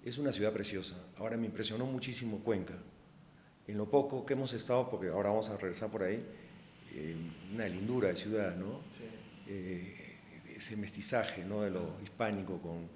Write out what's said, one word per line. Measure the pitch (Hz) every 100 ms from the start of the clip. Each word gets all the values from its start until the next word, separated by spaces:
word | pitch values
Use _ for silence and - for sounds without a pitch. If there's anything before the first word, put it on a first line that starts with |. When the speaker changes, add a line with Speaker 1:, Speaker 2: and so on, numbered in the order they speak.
Speaker 1:
Es | - 120
una | 143
ciudad | 98 104
preciosa. | 107 101 98 90 90 - -
Ahora, | 110 113
me | 113
impresionó | 101 107 110 131
muchísimo | 127 127 123 117 104
Cuenca. | - 101 90 - - - - - - - - - -
En | 104
lo | 104
poco | 143 139 131 -
que |
hemos | 135 131
estado, | 117 - 123 123
porque | 98 90
ahora | 87 101
vamos | 110 107
a | 101
regresar | 95 87 107
por | 107
ahí, | 92 110 117 - - - - - -
eh, | - 78 82 82 80 87
una | 107 104
lindura | 90 104 123 101
de | 87
ciudad, | 104 110 98 87
¿no? | 95 139 -
Speaker 2:
Sí. | - 113 - - - -
Speaker 1:
Eh, | 98 92 90 92 98 - - - - - -
ese | - 107
mestizaje, | 101 101 - 123 107 95 90
¿no? | 104
De | 104
lo | 92 85 80
hispánico | 101 - 110 104 95 87
con | 82 85 85